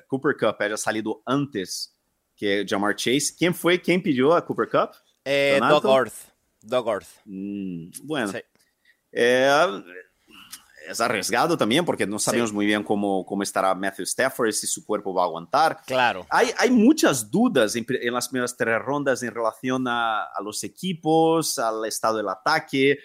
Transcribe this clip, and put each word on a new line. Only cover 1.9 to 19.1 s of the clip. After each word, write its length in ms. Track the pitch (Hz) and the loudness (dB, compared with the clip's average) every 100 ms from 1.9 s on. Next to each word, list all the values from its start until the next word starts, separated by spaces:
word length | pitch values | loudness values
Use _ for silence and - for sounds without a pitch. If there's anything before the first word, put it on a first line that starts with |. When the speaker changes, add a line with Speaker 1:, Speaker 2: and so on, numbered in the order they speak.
| _ _ _ _ - | _ _ _ _ -6
Speaker 1:
que 300 | 104 101 98 | -2 -2 -2
Jamar 280 | 104 104 101 | -2 -2 -2
Chase. 380 | - 139 - - | -2 -2 -2 -2
¿Quién 160 | 170 175 | -2 0
fue? 240 | 170 180 | 0 0
¿Quién 220 | - 180 | 0 -2
pidió 320 | 190 127 135 170 | 0 2 4 2
a 100 | - | 0
Cooper 220 | 123 110 | -4 0
Kupp? 220 | 143 - - _ _ | 0 -2 -6 _ _
Speaker 2:
Eh, 320 | 135 139 139 139 | -2 2 4 4
Speaker 1:
¿Donato? 200 | 143 151 | 6 4
Speaker 2:
Doug 120 | 139 | 6
Orth. 220 | 131 113 - - _ _ _ | 2 2 -6 -20 _ _ _
Doug 260 | 107 123 117 | -4 -2 0
Orth. 200 | 101 - - 110 | -4 -6 -20 -14
Speaker 1:
Mm, 640 | 95 101 101 95 85 82 - | -10 -8 -6 -6 -8 -12 -14
bueno. 240 | 139 151 107 | -6 -4 -4
Speaker 2:
Sí. 80 | 110 - _ _ _ _ _ _ | -6 -12 _ _ _ _ _ _
Speaker 1:
Eh, 680 | - 120 127 135 143 180 196 87 90 - _ _ 101 - - _ - 78 | 0 2 4 4 4 2 -2 -12 -20 -20 _ _ -20 -20 -20 _ -20 -10
es 140 | 98 | -2
arriesgado 560 | 117 107 92 113 151 151 | 0 0 0 0 2 2
también 260 | 110 139 | 2 2
porque 220 | 165 110 98 | 2 -2 -2
no 140 | 104 | -2
sabemos 300 | - 120 117 | 0 0 0
Speaker 2:
Sí. 60 | 104 | 0
Speaker 1:
muy 100 | 104 | 0
bien 160 | 104 | 0
cómo, 420 | 104 104 101 95 90 | 0 -2 0 -2 -2
cómo 160 | 101 | -4
estará 320 | 98 98 95 | -2 0 0
Matthew 300 | 92 98 - | 0 -4 -6
Stafford, 480 | 90 - 131 - 113 | -8 -2 -2 0 -2
si 160 | 101 - | -2 -4
su 180 | - - | -6 -4
cuerpo 280 | 104 101 92 | -4 -2 0
va 80 | |
a 20 | 90 | 0
aguantar. 540 | 82 87 139 160 143 - | -2 -2 2 2 0 -4
Speaker 2:
Claro. 420 | 131 120 95 - | 0 2 0 -2
Speaker 1:
Hay, 200 | 165 247 - | 0 0 2
hay 100 | 226 | 2
muchas 640 | 247 226 320 240 131 107 | 6 6 6 4 2 0
dudas 440 | 160 240 156 107 117 | 2 2 2 2 0
en 100 | 110 | -4
pri-, 140 | 123 120 | -4 -2
en 80 | |
las 140 | 123 - | -4 -4
primeras 260 | 131 123 - | -4 -4 -2
tres 240 | 113 113 | -2 -2
rondas 400 | 107 143 139 | -2 -2 0